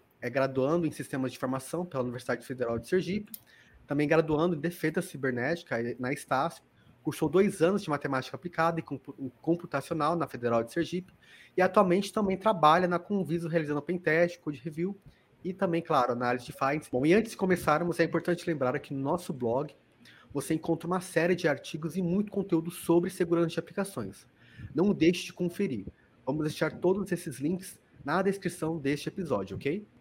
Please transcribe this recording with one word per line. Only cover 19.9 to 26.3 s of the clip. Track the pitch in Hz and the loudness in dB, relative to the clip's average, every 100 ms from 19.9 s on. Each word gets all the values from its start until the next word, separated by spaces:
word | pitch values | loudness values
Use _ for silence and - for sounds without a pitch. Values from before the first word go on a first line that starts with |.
| _ - - - | _ -20 -20 -10
você | 143 - | -6 -2
encontra | 160 - 165 170 | -2 0 -2 -2
uma | 185 | -4
série | 180 160 175 | 0 2 2
de | 175 160 | 2 2
artigos | 139 - 156 160 175 | 0 -4 -8 -6 -2
e | |
muito | 175 190 208 | 0 0 0
conteúdo | 202 196 165 165 | -4 0 0 0
sobre | - - 170 180 | -4 2 4 2
segurança | - 175 170 165 | -2 0 2 2
de | 165 | -2
aplicações. | - - 196 131 95 - - _ - - - | -6 -6 -6 -6 -8 -12 -20 _ -20 -16 -6
Não | 135 202 | 0 2
deixe | 151 156 180 | 4 4 4
de | - | -4
conferir. | - 180 175 196 113 - - _ _ | -6 -4 -2 -2 -4 -8 -16 _ _
Vamos | - | -6